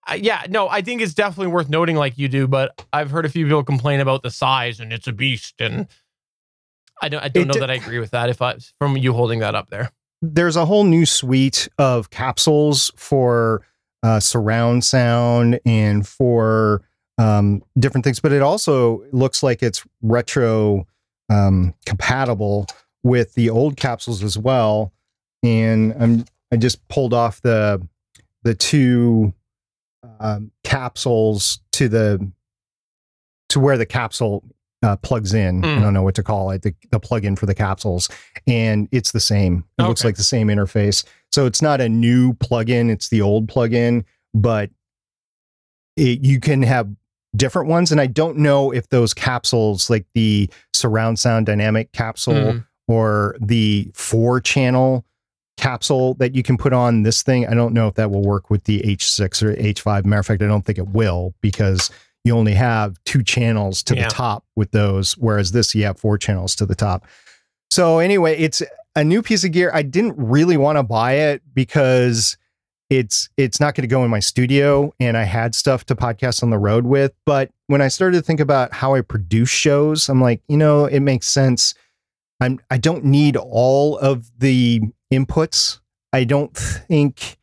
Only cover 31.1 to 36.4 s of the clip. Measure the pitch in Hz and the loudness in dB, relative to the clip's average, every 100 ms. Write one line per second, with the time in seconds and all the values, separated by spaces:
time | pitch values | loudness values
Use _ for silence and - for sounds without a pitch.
31.1 | 117 110 104 - - _ - 131 113 107 | 2 2 0 -4 -6 _ -2 0 2 2
32.1 | 101 98 - _ _ _ _ _ _ _ | 0 -4 -12 _ _ _ _ _ _ _
33.1 | _ _ _ _ 147 135 135 113 131 113 | _ _ _ _ 0 2 2 0 -4 -4
34.1 | - 117 101 - _ _ _ 113 101 - | -4 -4 -4 -10 _ _ _ -2 -2 -2
35.1 | 123 101 107 95 90 156 147 104 98 95 | -4 -2 0 0 0 0 0 2 2 0
36.1 | 95 98 104 | -2 -2 -4